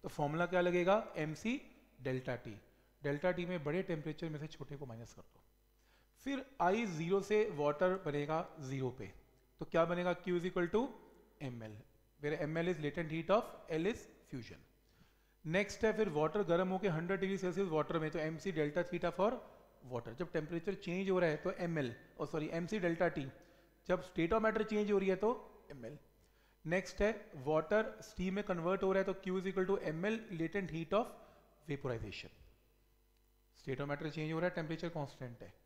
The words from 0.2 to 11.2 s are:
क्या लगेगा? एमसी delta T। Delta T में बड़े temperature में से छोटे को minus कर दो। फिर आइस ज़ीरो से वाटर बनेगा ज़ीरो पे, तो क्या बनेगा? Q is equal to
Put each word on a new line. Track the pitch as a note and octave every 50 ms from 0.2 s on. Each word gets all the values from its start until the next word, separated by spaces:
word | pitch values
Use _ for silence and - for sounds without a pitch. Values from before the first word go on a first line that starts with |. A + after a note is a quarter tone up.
| D3+ C#3+ D3+ E3 F3
क्या | E3+ F3+ F3+
लगेगा? | F3 F3+ F3 F3+ F3 F3+ G3 G#3+ A3 - - F3
एमसी | D#3 D#3 D#3 - - A3+ B3 C#4+ - - - - - _ _ -
delta | B2+ C3 C3 B2+ B2+ - B2 A#2
T। | - A#2+ G#2+ G#2 - - _ _ _ _ _ _
Delta | - C#3+ C#3+ D3 D3 F3+
T | F3 F3 F3
में | E3+ F3+ F3 C#3+
बड़े | C#3+ D3+ F3+ F#3
temperature | F#3 F3 D#3 D3 D#3 D3+ - F3 E3
में | D#3 D3
से | D3 D#3
छोटे | - - C#3+ - D3 C#3
को | D3+
minus | B2+ A2+ A2+ A#2 G#2+ -
कर | - F#2
दो। | - _ - _ _ _ _ _ _ _ _ _ _ _ _ _ _ _ _ -
फिर | C4 C#4 B3+ C4 - - -
आइस | F3 F3+ F#3+ A3+ A#3+ G#3
ज़ीरो | F3 D3+ E3 E3+ F#3+ G3 F#3+
से | G3 G#3+ G#3+ G#3+ G#3+ F3 C#3+
वाटर | D3 D3 D3 D3 F#3 F#3 F#3 F#3+ F#3
बनेगा | E3 C#3+ D3 C#3+ C#3+ D#3 D#3+ F3+ - - -
ज़ीरो | D3 C3 C3+ C3+ C3 B2+ A#2+ -
पे, | G2+ G2+ - - - _ _ _ _ _ _ _
तो | D#3+
क्या | - - E3 E3
बनेगा? | E3+ F3 F3 F3+ F3+ F3 F3
Q | - F#3 F3+
is | F3 E3
equal | F#3 - F#3 F3 E3+
to | - G#3+ B3 C#4 - - - - - -